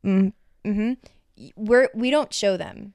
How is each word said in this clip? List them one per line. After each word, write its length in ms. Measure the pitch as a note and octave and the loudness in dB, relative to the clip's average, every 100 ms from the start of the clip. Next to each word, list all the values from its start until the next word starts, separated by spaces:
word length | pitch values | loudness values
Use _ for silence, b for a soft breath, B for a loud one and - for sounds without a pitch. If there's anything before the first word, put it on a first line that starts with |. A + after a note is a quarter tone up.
Mm, 280 | F#3+ F#3+ F#3+ - _ _ | 2 2 2 -2 _ _
mm-hmm. 280 | G#3 G#3 A3+ B3+ b b _ _ | -6 -4 -4 -6 b b _ _
Y-, 140 | C3+ | -20
we're, 340 | - G#3+ A#3+ C4 | -12 2 4 4
we 160 | A3+ B3 | 0 0
don't 240 | D4 C#4 | 0 -2
show 240 | - G3+ F#3 | -2 -2 -2
them. 360 | - - G3+ | -6 -14 -20